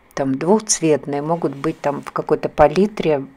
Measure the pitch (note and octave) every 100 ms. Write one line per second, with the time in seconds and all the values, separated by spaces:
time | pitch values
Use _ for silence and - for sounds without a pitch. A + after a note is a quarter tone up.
0 | _ - C#3 C3+ D#3+ G#3+ G#3+ - D#3+ D3
1 | C#3+ C#3+ D3+ E3+ E3+ C#3 D3 - C#3+ C#3+
2 | - - D3 D3 C#3+ - D3 D3+ G#3 -
3 | E3 D3 C3+